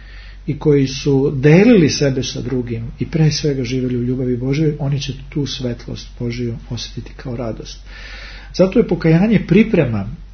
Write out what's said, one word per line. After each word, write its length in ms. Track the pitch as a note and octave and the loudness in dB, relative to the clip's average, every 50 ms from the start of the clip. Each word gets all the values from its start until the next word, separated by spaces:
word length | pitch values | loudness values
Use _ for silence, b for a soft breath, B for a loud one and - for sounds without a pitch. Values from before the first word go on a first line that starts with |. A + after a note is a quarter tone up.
| B B B B B B B B B | B B B B B B B B B
i 120 | - C#3 - | -6 -6 0
koji 280 | - D#3 D3 C#3+ C3+ | 4 4 6 6 4
su 460 | C3+ - - - D3+ C#3 C3+ C3+ D3+ D#3 | 2 -2 -2 0 2 2 4 2 2 0
delili 540 | C3 B2+ D3 D#3 F3+ G3+ B3 B3 G3 D#3+ B2 | 0 2 4 6 6 8 8 8 8 6 4
sebe 320 | - - D3 C#3 C3+ C3+ | 2 2 0 0 0 -2
sa 180 | A#2+ - - C3 | -4 -4 -6 -6
drugim 420 | A#2 B2 C3+ B2+ A#2+ A2+ A#2 A2+ A#2 B2 - - | -6 -4 -4 -4 -4 -4 -6 -8 -8 -10 -8 -8
i 80 | B2 | -8
pre 240 | - - D#3 D#3+ D3+ | -4 0 2 2 2
svega 340 | D3+ - - D3+ C#3 C3 B2+ | 2 0 -2 -2 -2 -2 -2
živjeli 320 | A2+ C3 C3 B2+ B2+ B2+ | -2 -2 -2 -2 0 -2
u 60 | A#2+ | -2
ljubavi 340 | A#2+ B2 B2+ B2+ C3 B2 B2 | 0 -2 -2 0 0 -2 -2
Božoj, 380 | A#2 B2+ C3+ C#3 D3+ D#3+ D3+ D3 - | -2 0 -2 0 2 2 0 0 0
oni 220 | C#3+ C#3 C#3+ C3+ | -2 -2 -2 -2
će 120 | - - - - - - | -4 -6 -8 -10 -12 -6
tu 180 | - D#3 C#3 | -4 -4 -4
svetlost 600 | B2 - - C3 A#2+ A#2 A#2 - - A#2 A2 - - - - | -4 -4 -6 -4 -6 -6 -6 -8 -12 -12 -12 -12 -16 -10 -6
Božju 360 | B2 A#2+ A#2 A#2+ B2 A#2 A#2 A2+ - - | -6 -6 -4 -4 -4 -6 -6 -8 -8 -8
osjetiti 420 | B2 A2+ - - - A#2+ A2+ - - | -8 -8 -8 -10 -10 -12 -12 -12 -16
kao 200 | - - C#3 A#2+ | -12 -10 -8 -8
radost. 440 | A#2+ B2 A2 G#2+ - - - - - B B B B B B B B B B B B B B - | -6 -6 -6 -6 -8 -10 -14 -16 -16 B B B B B B B B B B B B B B 0
Zato 240 | - F3+ F#3+ - A#3+ | 2 2 4 4 2
je 100 | G3+ - | 2 2
pokajanje 520 | F#3 - - E3 D#3+ E3+ G3 A3+ A3 - - - | 0 0 4 4 6 6 6 4 4 2 2 4
priprema 600 | E3 G#3 A3 A3 - F3 C#3+ A#2 A2+ G#2 F#2+ - - - - - | 4 4 4 4 4 2 2 2 0 -2 -4 -6 -8 -14 -16 -18